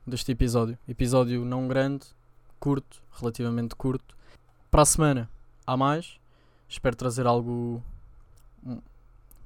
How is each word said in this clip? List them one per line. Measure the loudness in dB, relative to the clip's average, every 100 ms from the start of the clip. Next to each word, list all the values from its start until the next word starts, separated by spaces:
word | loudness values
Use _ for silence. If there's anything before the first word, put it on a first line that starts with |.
| -10
deste | -8 -4
episódio. | 2 4 4 0 -4 -12
Episódio | -2 2 4 4 0
não | -2 -4 -2
grande, | 0 0 -2 -10 -20 _ -20 -20 -6
curto, | -2 -2 -4 -20 -20
relativamente | -8 -8 -4 -4 -2 -4 -4
curto. | -4 -4 -8 -20 -20 -20 _ _ 2
Para | 6
a | 6
semana | 6 2 2 -4 -14 -20 -14 -4
há | 0
mais. | 0 0 -6 -18 -20 _ _ _ -16
Espero | -4 -2 -2
trazer | -4 0 2
algo, | 2 0 -4 -4 -6 -10 -14 -18 -20 -20 -20 -20 -18 -12
um, | -12 -14 -20 -20 -20 -20 -20